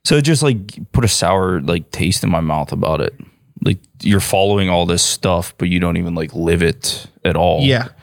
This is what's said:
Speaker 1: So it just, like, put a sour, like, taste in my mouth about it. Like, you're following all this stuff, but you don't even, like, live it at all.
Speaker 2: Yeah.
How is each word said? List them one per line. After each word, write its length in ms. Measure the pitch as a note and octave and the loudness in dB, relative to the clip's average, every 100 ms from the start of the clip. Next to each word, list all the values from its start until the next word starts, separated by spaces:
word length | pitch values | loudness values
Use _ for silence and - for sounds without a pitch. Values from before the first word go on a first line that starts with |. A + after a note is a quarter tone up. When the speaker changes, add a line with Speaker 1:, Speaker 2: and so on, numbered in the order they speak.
Speaker 1:
So 120 | - D3+ | 0 2
it 60 | |
just, 200 | C#3+ D#3 | 4 2
like, 140 | D3+ A2+ G2 - E2+ | 2 0 -6 -14 -4
put 140 | - A#2 | 0 2
a 20 | |
sour, 540 | - E2+ F#2+ F#2 F2+ | 2 2 2 0 -2
like, 300 | C#2+ E2+ - | -2 -2 -4
taste 320 | - E2 - | -2 -2 0
in 60 | G#2 | 0
my 100 | E2 | 0
mouth 300 | D#2+ D2+ D2+ | 0 -2 -4
about 280 | - - D#2 | -2 -2 -2
it. 140 | G1+ - - _ _ - | -4 -6 -18 _ _ -4
Like, 140 | - G2 - - | -2 -2 -6 -6
you're 180 | - G2 | 0 0
following 500 | - G2 G2 G2+ F#2 | 2 0 2 2 2
all 160 | F2 F2 | 0 0
this 180 | E2+ | 0
stuff, 500 | - - - F2 F2 - | -2 -2 0 0 -2 -6
but 120 | F2+ | -2
you 100 | F2 | 0
don't 180 | F2 E2+ | 0 -2
even, 180 | F2 E2+ | -2 -4
like, 180 | D#2+ | -6
live 280 | E2+ E2 E2+ | -2 0 2
it 440 | E2 - - - - _ | 2 0 -6 -8 -12 _
at 120 | - E2 | -2 2
all. 260 | F2 - | 2 2
Speaker 2:
Yeah. 280 | C3+ B2 B2 - | 2 0 -2 -12